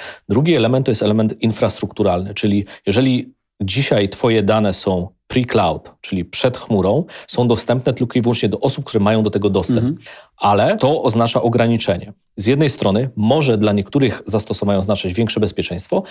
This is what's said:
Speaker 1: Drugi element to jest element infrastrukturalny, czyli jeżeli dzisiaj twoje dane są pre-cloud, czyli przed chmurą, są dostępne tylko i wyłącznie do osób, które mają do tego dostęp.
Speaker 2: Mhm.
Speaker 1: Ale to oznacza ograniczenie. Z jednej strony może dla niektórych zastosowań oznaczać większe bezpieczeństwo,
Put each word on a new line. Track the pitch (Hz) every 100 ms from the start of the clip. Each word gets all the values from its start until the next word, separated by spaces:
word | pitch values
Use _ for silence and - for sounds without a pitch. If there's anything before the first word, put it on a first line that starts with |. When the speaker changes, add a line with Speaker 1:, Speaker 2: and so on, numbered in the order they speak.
| - - -
Speaker 1:
Drugi | 110 160 147
element | 113 131 135
to |
jest | 107
element | 104 107 110 -
infrastrukturalny, | 113 104 107 - 101 - 98 90 98
czyli | 104 107 101 98 - -
jeżeli | 104 135 123 - _ _ -
dzisiaj | 98 107 135 107 98
twoje | - 120 113
dane | 98 110 104
są | - 101 92 90 _ -
pre-cloud, | 131 123 113 87 - - _
czyli | - 95 85
przed | - 127 123
chmurą, | - 104 92 131 180 - -
są | - 120
dostępne | 113 - 135 135
tylko | 120 123 127
i |
wyłącznie | 113 117 110
do | 101
osób, | 139 - -
które | 110
mają | 101 110
do | 104
tego | 101 101
dostęp. | 98 90 117
Speaker 2:
Mhm. | 123 170 - - - -
Speaker 1:
Ale | 101 104 135 214
to | 135 151
oznacza | 127 110 117 -
ograniczenie. | 120 117 117 113 - 90 104 - _ -
Z | 104
jednej | 143 151
strony | - 104 101 131 110
może | 107 151 139 107
dla | 107
niektórych | 101 95 143 127 - -
zastosowań | 104 - 104 101 98
oznaczać | 98 101 92
większe | 92 110 110
bezpieczeństwo, | 101 - - 87 - 196 -